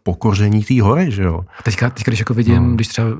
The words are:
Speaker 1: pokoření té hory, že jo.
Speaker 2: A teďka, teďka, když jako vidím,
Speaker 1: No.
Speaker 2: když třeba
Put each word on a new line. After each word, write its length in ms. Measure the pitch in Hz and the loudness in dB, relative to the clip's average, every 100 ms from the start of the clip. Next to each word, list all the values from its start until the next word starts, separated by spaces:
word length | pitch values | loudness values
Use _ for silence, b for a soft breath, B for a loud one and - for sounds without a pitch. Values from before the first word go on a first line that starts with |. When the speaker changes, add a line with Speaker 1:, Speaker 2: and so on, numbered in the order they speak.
Speaker 1:
pokoření 600 | 98 90 110 98 104 107 | -6 -2 0 2 2 2
té 180 | 104 131 | 2 2
hory, 300 | 101 147 175 | 4 2 0
že 120 | 101 | 0
jo. 220 | 92 82 92 B | -2 -2 -8 B
Speaker 2:
A 40 | |
teďka, 260 | 117 98 120 | -6 -2 -4
teďka, 200 | - - | -2 -4
když 80 | 110 | -2
jako 140 | 110 | -2
vidím, 360 | 117 113 120 123 | 0 2 2 2
Speaker 1:
No. 60 | 117 | 0
Speaker 2:
když 120 | 110 | -2
třeba 200 | - 113 | -2 -4